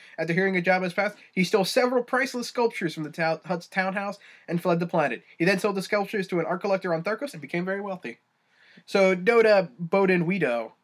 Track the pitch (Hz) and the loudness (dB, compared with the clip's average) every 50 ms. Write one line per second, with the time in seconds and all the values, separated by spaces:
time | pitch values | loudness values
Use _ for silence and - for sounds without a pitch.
0 | - - - - 160 160 165 175 190 196 190 185 175 185 185 185 185 180 175 - | -20 -16 -8 -6 -4 -2 0 2 2 2 2 0 2 2 2 2 0 -2 -2 -2
1 | 196 208 202 - - _ - 185 180 175 - 208 - - - 254 247 247 254 254 | -2 -2 -4 -8 -18 _ 0 0 0 2 4 2 2 2 2 2 2 2 2 0
2 | 240 - - 254 262 262 - 247 226 - - - 240 226 226 - 202 156 - 160 | -2 0 -2 -2 -2 -2 -4 -8 -8 -8 -2 0 0 0 0 -2 -6 -6 -4 -6
3 | 156 147 147 - 165 160 160 160 - 165 185 170 - - - 190 185 190 185 202 | -8 -8 -4 -2 -2 -2 -2 -2 -4 -6 -6 -6 -6 -8 -4 -2 -2 -2 -2 -4
4 | 202 202 196 - _ - - - _ - 165 175 - 185 170 170 180 175 - 170 | -6 -6 -8 -10 _ -20 -20 -20 _ -6 -4 -2 0 2 0 2 0 -2 0 0
5 | 151 135 117 101 - _ - - 170 180 202 190 196 208 190 196 185 - - 208 | 0 0 -2 -4 -10 _ -6 -2 2 2 2 2 0 -2 -2 -2 -4 -2 -2 -2
6 | 202 196 - 214 185 - - 170 165 - 175 180 - 202 196 190 - 185 165 160 | -2 -2 -4 -4 -4 -2 -2 -2 -2 -2 -4 -4 -2 -2 -2 0 0 -2 -2 -2
7 | 165 202 214 214 285 269 - 165 139 131 - 175 180 190 190 196 202 202 190 175 | -2 -4 -6 -4 -6 -10 -10 -12 -14 -8 -6 -4 -4 -4 -4 -6 -6 -8 -10 -10
8 | - 120 117 _ _ _ _ _ _ _ _ _ _ _ _ - _ - - 202 | -10 -12 -14 _ _ _ _ _ _ _ _ _ _ _ _ -20 _ -2 2 4
9 | 190 190 190 180 180 226 240 233 220 220 208 202 180 - - - 175 165 - 196 | 4 4 4 2 2 2 4 6 6 6 6 6 4 0 -4 -10 -8 -2 2 2
10 | 196 185 185 180 165 160 190 202 156 131 120 117 113 110 - _ | 4 4 4 4 2 0 0 0 0 -2 -2 -2 -4 -8 -12 _